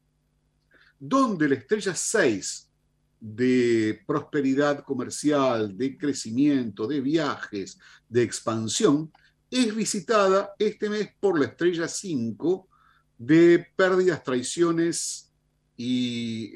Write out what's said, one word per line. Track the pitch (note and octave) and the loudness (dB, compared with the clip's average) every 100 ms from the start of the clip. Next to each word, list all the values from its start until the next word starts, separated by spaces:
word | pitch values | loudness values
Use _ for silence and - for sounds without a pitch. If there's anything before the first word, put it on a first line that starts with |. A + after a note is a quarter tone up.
| _ _ _ _ _ _ _ _ _ _ | _ _ _ _ _ _ _ _ _ _
donde | C#3 C4+ C4 F#3 D3+ | -2 0 0 2 0
la | C3 | 0
estrella | - G#3+ G3 | -2 -4 -2
seis | D#3+ - A3 D3+ G2+ - - - _ _ _ _ _ | -4 -2 2 2 0 -4 -12 -16 _ _ _ _ _
de | A2 G#2+ B2+ B2+ A#2+ A2+ G#2+ G#2 - | -14 -2 2 4 4 2 2 -2 -4
prosperidad | D3 - D3+ C3+ C3+ D3 C#3+ | -6 -4 -2 0 2 2 0
comercial, | - B2+ A2 - D3 D3 C3 A2+ G#2+ F#2+ | -4 -6 -6 -4 0 2 2 2 -2 -4
de | C3+ C3 | -6 -4
crecimiento, | D3 - A2+ A#2 D3 C#3 A#2 G2+ A2 | -4 -4 -4 0 2 2 -2 -6 -4
de | D3 | -4
viajes, | B2+ E3 C#3+ G#2+ - G2+ F2+ - - - _ | -2 0 -2 -4 -8 -8 -10 -14 -20 -20 _
de | A#2 | 0
expansión, | A2 - - A2+ A2 - G#3+ C#3+ D#3+ - _ _ _ | 0 -2 -4 -4 -4 2 2 2 -2 -14 _ _ _
es | B3+ A3+ A3 | -2 0 0
visitada | G#3 G#3+ E3+ A3 F#3+ F#3+ G3 - | -4 -4 0 2 4 2 0 -2
este | G#3 - G#3+ | -2 -2 -4
mes | G#3 G3+ _ | -4 -6 _
por | G3+ E3+ | 0 2
la | B2+ | 0
estrella | - E3+ E3+ D#3+ | 0 0 0 -4
cinco | - G3 C#3+ A2+ G2+ D#3 F#3 - _ _ _ _ - | -6 -6 -4 -4 -4 -2 -2 -6 _ _ _ _ -12
de | A#2+ D#3+ E3+ E3+ - - | 2 6 8 6 2 0
pérdidas, | F#3 F#3 F#3 D3 | 2 4 2 0
traiciones | - B2+ B2+ E3 E3+ E3 E3+ D#3 - - - _ _ _ _ - | -2 -4 -4 0 0 2 -2 -2 -8 -10 -16 _ _ _ _ -10
y... | A#2+ B2 B2 A#2 A#2 A2+ G#2+ | -4 -2 -2 -4 -6 -6 -8